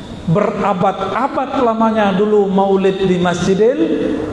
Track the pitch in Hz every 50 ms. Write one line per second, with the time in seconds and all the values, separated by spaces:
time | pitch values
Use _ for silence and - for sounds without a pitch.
0 | - - - - - - 160 202 214 226 208 196 202 233 - 180 208 196 185 -
1 | 190 180 196 214 254 277 311 311 262 - - 269 254 226 226 220 226 220 214 220
2 | 208 196 190 180 214 214 214 208 196 190 185 190 196 196 196 190 190 190 185 -
3 | 196 185 180 170 175 175 170 170 - 196 190 180 214 240 277 302 330 - - -
4 | - - - - - -